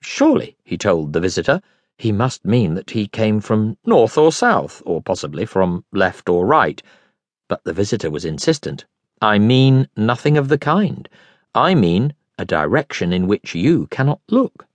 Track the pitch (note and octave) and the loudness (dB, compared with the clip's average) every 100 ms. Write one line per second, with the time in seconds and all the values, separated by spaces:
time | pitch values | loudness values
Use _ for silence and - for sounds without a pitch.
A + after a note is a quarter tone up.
0 | - - D4+ C#4 - _ _ F2 G#2 F2 | -14 0 2 2 -2 _ _ -4 0 0
1 | D2+ D#2+ F2+ F2 F2 D#3+ _ _ _ _ | 0 -2 -2 -2 -2 -2 _ _ _ _
2 | A#2 G2+ B2+ - - A#2+ G2+ E2+ - A2+ | -4 0 -2 -4 -2 0 0 -2 -6 -6
3 | G2+ - A2 G#2+ G2+ A2 G#2+ G#2+ - G3 | -6 -2 0 0 0 -2 -2 -4 2 4
4 | A2 - D#3 D#3 B3 D#3+ C#2+ - - E2 | 4 4 2 4 2 0 -2 -12 -6 -6
5 | - F#2 D2 D2 G#2+ - F#2 F2 - G2 | -4 -6 -6 -8 -4 0 0 -2 -6 -2
6 | F#2+ - - F2 F#2 D3+ F2+ - - _ | -2 -2 -2 0 2 2 2 -2 -16 _
7 | _ _ _ _ _ F2 - E2 G#2 A2+ | _ _ _ _ _ -8 -6 -4 -2 -2
8 | D#2+ D2+ D#2+ D2+ - D#3+ - D2 - _ | -4 -6 -8 -6 -2 -2 -4 -12 -16 _
9 | _ _ A2 G#2 G#2+ C3 C3 C3 C3 - | _ _ 0 4 4 4 6 4 2 -2
10 | G#2+ A#2+ - D3+ C#3 D3+ D3 E3 G#3 - | -2 0 0 0 2 -2 0 0 0 -4
11 | - _ _ _ _ A2+ C#3+ F#3 F2+ F2 | -16 _ _ _ _ 0 2 4 4 2
12 | C3+ C#3+ _ - F2+ D#2+ D2+ B2 - - | 0 -4 _ -12 -4 -2 0 -2 -4 -6
13 | F2 F2+ F#2 G#2 - E2+ G#2+ F3 D2+ - | -2 -2 0 -2 -4 -2 0 0 -2 -2
14 | C3+ - _ A#3+ C4 _ - | -2 -2 _ -2 -2 _ -20